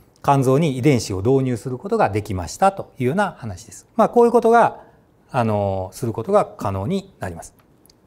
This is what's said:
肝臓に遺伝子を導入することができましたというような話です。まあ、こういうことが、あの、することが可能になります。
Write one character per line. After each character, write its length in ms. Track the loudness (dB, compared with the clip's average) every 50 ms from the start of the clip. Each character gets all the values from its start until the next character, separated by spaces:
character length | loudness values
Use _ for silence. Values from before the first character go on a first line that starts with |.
| _ _ _ _
肝 200 | 0 2 2 4
臓 160 | 4 2 2 2
に 180 | 2 0 0
遺 60 | 2
伝 180 | 2 4 4 2
子 140 | 0 -4 -6
を 80 | -2
導 200 | 0 2 2 2 2
入 120 | -2 -4
す 100 | -6 -6 -10
る 80 | -10 -10
こ 100 | -8 -4
と 80 | -2
が 140 | 0 0 0
で 100 | 0 -4
き 140 | -4 -4 -6
ま 120 | -6 -8
し 120 | -8 -4 0
た 140 | 0 0
と 200 | 0 -2 -14 -14 _ -4
い 60 | -2
う 20 |
よ 60 | -2 0
う 20 |
な 180 | 0 -2 -4 -6 -10
話 260 | -14 -14 -14 -14 -16
で 80 | -20
す。 140 | -20 -20 -20 _ 0
ま 80 | 2 2
あ、 40 | 4
こ 120 | 4 4
う 20 | 4
い 20 | 4
う 40 |
こ 100 | 4 4
と 80 | 4 4
が、 300 | 4 6 4 4 0 -4 -20 -20 _ _ _ _ _ _ _ _
あ 120 | -2 -2
の、 460 | 0 0 0 0 0 -2 -2 -4 -6 -8
す 120 | -8 -8 -6
る 80 | -6
こ 120 | -6 -6 -4
と 80 | 0
が 120 | 0 0 0
可 280 | 0 -6 -8 -6 -4
能 140 | -4 -4 -4
に 280 | -4 -4 -6 -6 -10 _ -12
な 80 | -12 -12
り 60 | -12
ま 80 | -12
す。 120 | -16 -20 _ _ _ _ _ _ _ _ _ _ _